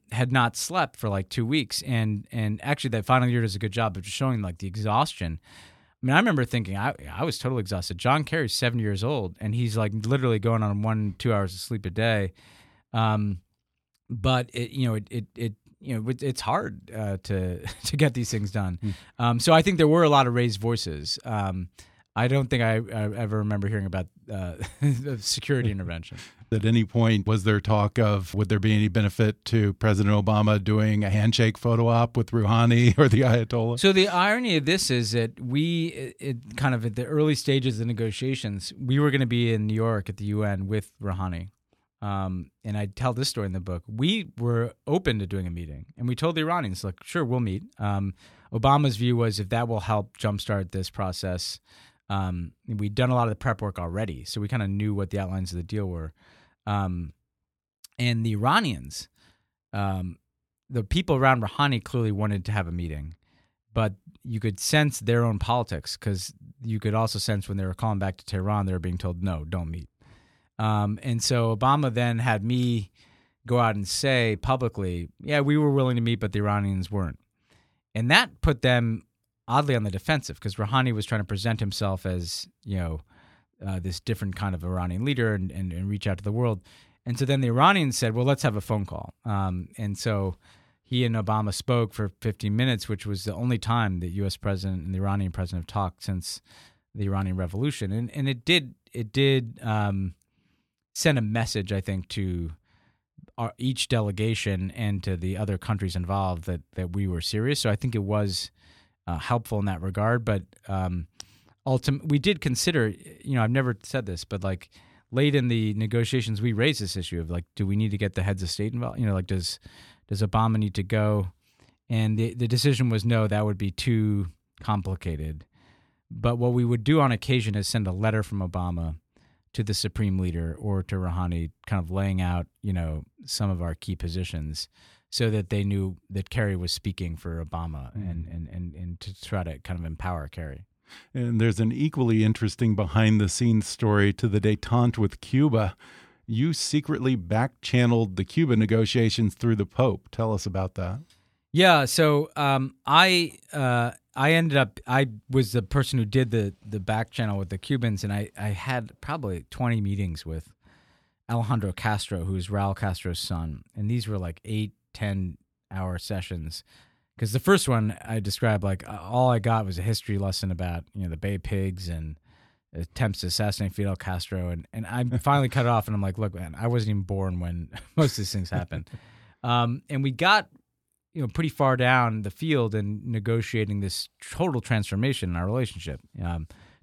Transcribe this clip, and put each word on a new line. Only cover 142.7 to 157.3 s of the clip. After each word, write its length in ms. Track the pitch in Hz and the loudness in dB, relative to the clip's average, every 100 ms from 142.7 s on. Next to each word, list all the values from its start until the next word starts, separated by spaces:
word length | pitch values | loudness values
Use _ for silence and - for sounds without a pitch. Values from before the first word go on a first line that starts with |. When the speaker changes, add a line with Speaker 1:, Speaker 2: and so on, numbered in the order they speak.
| 104 | 2
Speaker 2:
behind-the-scenes 920 | 92 104 110 107 98 - 120 110 - | 2 4 6 6 4 2 4 4 2
story 440 | - 110 104 101 | 0 2 4 4
to 140 | - 117 | 2 0
the 140 | 101 | 2
detente 560 | 107 104 - 120 120 113 | 2 0 2 2 4 2
with 240 | 101 - | -2 -2
Cuba. 540 | - 131 147 113 98 - - - - _ - | -2 4 4 4 0 -4 -20 -20 -20 _ -6
You 280 | 113 156 | 0 0
secretly 600 | 147 - 151 147 143 131 123 | 0 0 -2 0 -2 0 0
back-channeled 1000 | 87 110 131 _ - 123 120 117 110 92 | 0 0 0 _ 0 4 6 4 2 0
the 80 | 95 | -2
Cuba 300 | - 156 113 | 2 4 4
negotiations 800 | 104 110 107 123 113 120 107 - | 4 4 4 4 2 4 0 2
through 200 | 120 110 | 0 2
the 80 | 101 | 0
Pope. 420 | - 127 95 _ | 2 2 2 _
Tell 220 | - 113 | -4 -2
us 120 | 98 101 | -2 -2
about 280 | 95 92 - | -4 -4 -4
that. 240 | 90 117 160 _ _ _ _ | -6 -6 -12 _ _ _ _
Speaker 1:
Yeah, 340 | 156 185 156 131 | 4 6 6 4
so, 440 | - 156 147 156 - | 4 4 4 0 -2
um, 400 | 143 135 135 - - | 0 2 0 -6 4
I, 500 | 156 185 180 170 - _ | 6 6 4 0 -6 _
uh, 380 | 151 131 123 120 - _ 131 | -2 2 2 0 -4 _ 0
I 160 | 143 | 4
ended 240 | 165 165 139 | 4 4 4
up, 220 | 113 - - | 2 0 0
I 200 | 131 135 107 - | 2 2 -4 -2
was 220 | 131 110 | 2 2
the 100 | 120 | 0
person 380 | 95 139 127 131 | 0 0 2 0
who 60 | 107 | 2
did 260 | 131 120 | 2 2
the, 240 | 113 101 - 104 | 2 0 -4 -10
the 140 | 104 | -8
back 320 | 92 110 113 | -2 -2 -2
channel 260 | - 107 | -4 -2